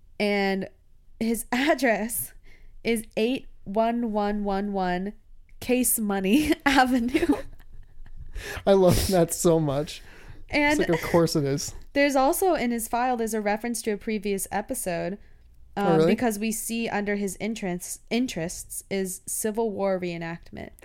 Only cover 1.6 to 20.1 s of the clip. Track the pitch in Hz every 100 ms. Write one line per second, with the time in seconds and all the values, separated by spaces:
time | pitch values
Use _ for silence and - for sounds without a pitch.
1.6 | 285 302 254 202 220 - - - - -
2.6 | - - - 226 220 - 220 262 - -
3.6 | - 202 226 233 240 208 202 208 202 196
4.6 | 202 196 180 180 196 - - - - -
5.6 | - 254 240 - 214 196 190 247 302 311
6.6 | 285 269 254 254 233 302 339 440 - -
7.6 | - - - - - - - - - -
8.6 | - 196 180 - - 190 170 - 175 165
9.6 | 156 139 156 - - - - - - 294
10.6 | 294 302 320 165 - 170 165 165 139 147
11.6 | - - - 285 285 269 269 349 381 302
12.6 | 240 233 220 233 254 247 226 220 208 214
13.6 | 240 233 - 202 - 214 208 196 - 190
14.6 | 220 262 185 170 170 202 - - - -
15.6 | - - 202 160 160 220 247 208 226 214
16.6 | - 226 226 202 202 208 202 180 208 220
17.6 | 190 175 - - - 226 254 - 165 -
18.6 | - - - 196 190 180 - - 220 214
19.6 | 226 196 196 185 180